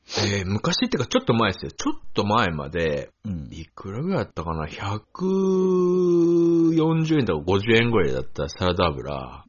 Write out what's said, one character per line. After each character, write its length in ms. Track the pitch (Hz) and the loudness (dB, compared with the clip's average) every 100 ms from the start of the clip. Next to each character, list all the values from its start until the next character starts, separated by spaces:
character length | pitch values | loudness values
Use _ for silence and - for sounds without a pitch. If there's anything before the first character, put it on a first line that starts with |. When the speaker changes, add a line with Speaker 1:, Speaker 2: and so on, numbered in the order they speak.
| - - | -10 -4
Speaker 1:
え 220 | 101 101 | -2 -2
ー、 20 | 92 | -2
昔 420 | 104 165 175 247 | -2 -2 -2 -2
っ 20 | |
て 80 | - | -2
か 80 | 117 | 0
ち 120 | 127 | 0
ょ 20 | |
っ 40 | - | 2
と 80 | |
前 200 | 113 107 | 2 2
で 60 | - | 0
す 60 | 71 | -8
よ。 60 | |
ち 160 | - - | -6 -4
ょ 40 | |
っ 20 | - - | -4 -4
と 120 | - 104 | -2 0
前 220 | 110 98 | 2 0
ま 220 | 78 69 | -2 -4
で、 420 | 85 82 71 - _ | -2 -2 -2 -6 _
Speaker 2:
う 60 | 107 | -10
ん。 180 | 87 65 | -8 -10
Speaker 1:
い 160 | 80 80 | -14 -16
く 240 | - 98 | -14 -12
ら 100 | 107 | -8
ぐ 80 | 170 | -4
ら 120 | 180 | -4
い 20 | |
だ 60 | 98 | -4
っ 40 | |
た 100 | - | -6
か 120 | 82 80 | -6 -4
な？ 100 | 78 | -6
百 2000 | - 101 104 - - 90 190 190 185 185 180 180 180 180 175 170 170 170 170 165 | -6 -6 -6 -10 -6 -2 0 2 2 2 2 2 2 4 4 4 4 4 4 4
四 300 | 160 160 160 | 4 2 2
十 160 | 160 156 | 2 2
円 60 | 104 | 2
と 120 | 78 | 0
か 60 | 78 | 0
五 140 | 98 | 0
十 120 | 107 | 4
円 180 | 113 117 | 4 4
ぐ 80 | 110 | 2
ら 100 | 76 | 2
い 40 | |
だ 80 | 65 | 0
っ 20 | |
た 260 | 67 - 71 | -4 -4 -6
サ 160 | - 92 | -2 0
ラ 80 | |
ダ 140 | 87 87 | 2 0
油。 580 | 69 64 69 64 62 | 0 -6 -8 -10 -16